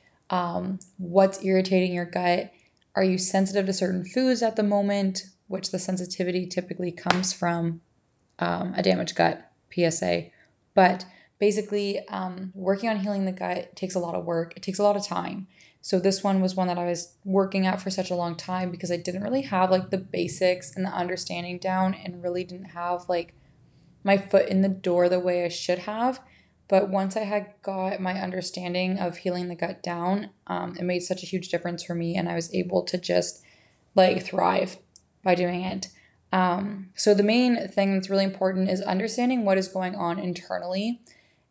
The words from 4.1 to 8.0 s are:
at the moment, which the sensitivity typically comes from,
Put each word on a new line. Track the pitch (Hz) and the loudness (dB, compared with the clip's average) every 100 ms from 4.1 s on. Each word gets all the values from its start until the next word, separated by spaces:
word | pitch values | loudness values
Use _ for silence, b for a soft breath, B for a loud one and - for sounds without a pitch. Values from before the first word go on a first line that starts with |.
| 254 262 240 | 0 2 2
at | 226 220 | 2 2
the | |
moment, | 208 202 202 202 190 190 - _ _ | 2 2 2 2 0 -2 -10 _ _
which | 185 - | -8 -4
the | 185 | -4
sensitivity | 185 185 180 - 180 180 180 | -2 -4 -4 -4 -2 -2 -2
typically | 185 180 185 180 | -4 -6 -6 -6
comes | 170 175 180 185 | -4 0 2 2
from, | - 175 170 170 165 _ _ | -2 -2 0 -2 -6 _ _